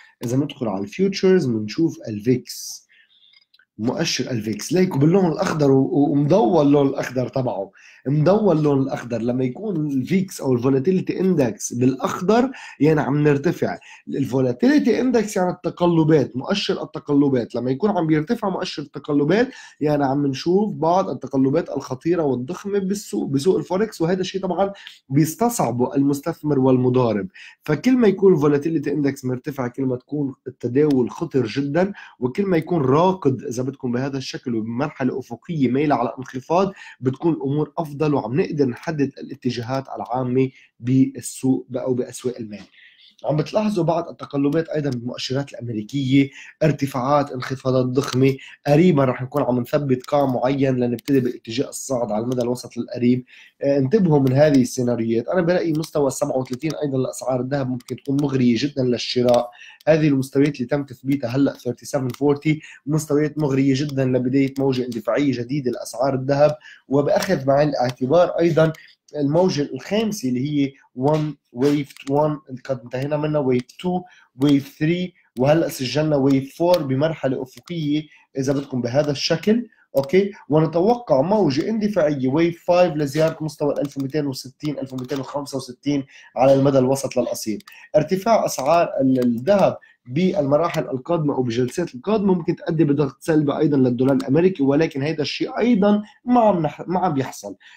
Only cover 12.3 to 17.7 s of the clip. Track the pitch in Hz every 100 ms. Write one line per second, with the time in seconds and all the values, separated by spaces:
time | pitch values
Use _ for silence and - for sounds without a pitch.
12.3 | 226 262 - - - 160 151 117 147 147
13.3 | 143 165 - 101 85 - - - - 113
14.3 | 131 127 120 247 302 240 - 254 233 208
15.3 | 190 180 - 165 - 175 165 156 156 123
16.3 | 127 - 202 - 175 156 151 - 143 143
17.3 | 127 107 117 123